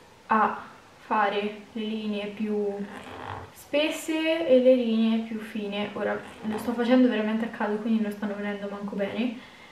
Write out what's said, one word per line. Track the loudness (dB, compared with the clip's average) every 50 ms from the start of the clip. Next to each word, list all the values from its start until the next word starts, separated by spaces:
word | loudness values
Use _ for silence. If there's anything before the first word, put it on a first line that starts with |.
| -20 -20 -20 -20 -2 0
a | 2 4 4 2 0 -4 -10 -16 -18 -20 -20 -20 -20 -20 -6
fare | -2 0 2 2 2 0 -2 -2 -4 -6 -8 -14 -12 -8
le | -6 -4
linee | -4 -4 -4 -4 -4 -4 -4 -4
più | -6 -6 -6 -4 -2 -2 0 -2 -2 -4 -4 -8 -10 -10 -14 -14 -14 -14 -12 -10 -10 -10 -10 -12 -14 -18
spesse | -20 -10 -2 0 0 0 0 -2 -4 -4 -4 -2 0 0 0 0 0 4
e | 6 6 8
le | 8 8 6
linee | 6 4 2 2 4 4 4 2 0 0
più | -4 -6 -8
fine. | -8 -8 -8 -6 -6 -4 -4 -4 -4 -4 -4
Ora | -4 -2 -2 -2 -4 -6 -10 -14 -8 -6
lo | -6 -4 -4
sto | -4 -4 -2
facendo | 0 4 6 6 8 8 6
veramente | 4 2 2 0 0 0 -2
a | -4
caso, | -4 -4 -2 -2 -2
quindi | -2 0 2 2 2 2
non | 0 -2
stanno | -4 -4 -6 -4
venendo | -4 -4 -6 -6 -6 -6 -8
manco | -8 -8 -8 -6 -4
bene, | -4 -4 -2 -2 -2 -2 -2 -2 -6 -12 -18 -20 -20 -20 -20